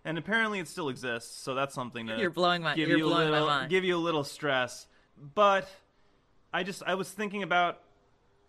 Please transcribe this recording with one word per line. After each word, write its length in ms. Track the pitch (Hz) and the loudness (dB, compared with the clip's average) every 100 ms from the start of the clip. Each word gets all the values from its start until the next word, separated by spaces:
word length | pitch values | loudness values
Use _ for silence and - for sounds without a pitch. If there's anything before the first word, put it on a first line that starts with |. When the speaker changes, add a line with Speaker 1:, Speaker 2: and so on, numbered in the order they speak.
| 160 | -8
Speaker 1:
And 120 | 165 | -6
apparently 420 | 175 226 220 202 | -2 0 0 -2
it 80 | 160 | -6
still 220 | - 151 | -6 -4
exists, 520 | 123 127 117 - - | -4 -4 -4 -6 -10
so 120 | - 131 | -6 -2
that's 180 | 139 | -2
something 340 | - 123 120 113 | -4 -8 -6 -6
to 100 | 113 | -2
Speaker 2:
You're 120 | 185 | -2
blowing 340 | 156 180 175 | 2 2 2
my, 120 | 160 151 | 0 0
Speaker 1:
give 140 | 156 | 2
Speaker 2:
you're 80 | 151 | 2
Speaker 1:
you 60 | 156 | 4
a 40 | |
Speaker 2:
blowing 200 | 170 160 | 2 2
my 20 | |
Speaker 1:
little, 160 | 151 151 | 2 2
Speaker 2:
mind. 220 | 143 131 | 0 0
Speaker 1:
give 140 | 185 | 0
you 120 | 185 175 | 2 0
a 40 | |
little 240 | 165 160 | 0 0
stress. 640 | 139 - 151 131 123 - - _ _ - 143 208 | -2 -4 0 2 0 -4 -18 _ _ -20 -4 4
But 320 | 202 190 185 - _ _ _ _ _ _ _ | 6 6 0 -12 _ _ _ _ _ _ _
I 100 | 170 | -4
just, 200 | 185 185 - | -4 -6 -2
I 100 | 190 | -2
was 140 | 185 | -4
thinking 340 | - 208 202 | -6 -6 -4
about 380 | 180 175 175 - - _ _ _ _ _ | 0 2 2 0 -14 _ _ _ _ _